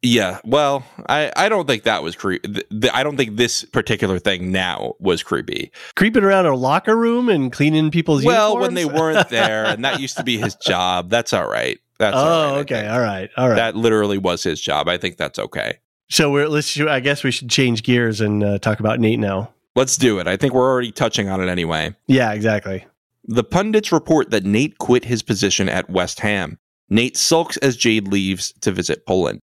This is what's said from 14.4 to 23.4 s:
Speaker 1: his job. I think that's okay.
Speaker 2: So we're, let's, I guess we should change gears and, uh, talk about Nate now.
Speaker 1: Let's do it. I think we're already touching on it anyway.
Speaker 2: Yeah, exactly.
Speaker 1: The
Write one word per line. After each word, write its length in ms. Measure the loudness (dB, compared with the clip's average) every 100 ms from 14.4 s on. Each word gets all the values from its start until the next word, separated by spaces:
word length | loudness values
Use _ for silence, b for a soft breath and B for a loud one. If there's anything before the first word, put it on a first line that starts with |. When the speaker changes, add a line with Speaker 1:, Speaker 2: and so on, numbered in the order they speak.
Speaker 1:
his 160 | -2 -4
job. 260 | -2 -2 0
I 100 | -2
think 200 | -4 -6
that's 200 | -6 -6
okay. 380 | -8 -6 -6 -8 _ _ _
Speaker 2:
So 220 | 0 2
we're, 160 | 2 2
let's, 320 | 0 -2 -2
I 200 | 0 0
guess 240 | 0 0
we 80 | -2
should 180 | -4 -2
change 340 | 0 2 0
gears 380 | 2 2 2 0
and, 220 | 0 2
uh, 140 | 0 0
talk 200 | -2 0
about 200 | 0 2
Nate 200 | 2 2
now. 320 | -2 -4 -6 _ _ -2
Speaker 1:
Let's 220 | 0 2
do 220 | 2 2
it. 80 | -2
I 80 | 0
think 160 | 0
we're 160 | 2 2
already 220 | 2 -2
touching 380 | -2 -2 0 -2
on 120 | -2
it 60 | -2
anyway. 460 | -2 -2 -2 -4 -8 0
Speaker 2:
Yeah, 260 | 2 2
exactly. 520 | 0 0 0 -4 -10 -12 _ _ _ -4
Speaker 1:
The 180 | -4